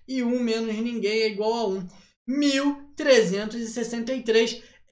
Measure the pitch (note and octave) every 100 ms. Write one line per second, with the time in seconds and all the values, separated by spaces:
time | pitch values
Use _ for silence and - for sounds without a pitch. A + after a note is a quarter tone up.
0 | - C4 A#3+ B3 A#3+ A3+ A3+ G#3+ A#3 A#3
1 | G3 A3 A3 G3 G#3+ A#3 A3 F#3+ F3+ -
2 | - _ - C#4 C#4+ C#4 C#4+ C#4+ - -
3 | D4 B3 F#3 G3 G#3+ A#3 A3+ A#3+ A3+ A#3
4 | A3+ C4 A#3 A3 A#3 - - _ _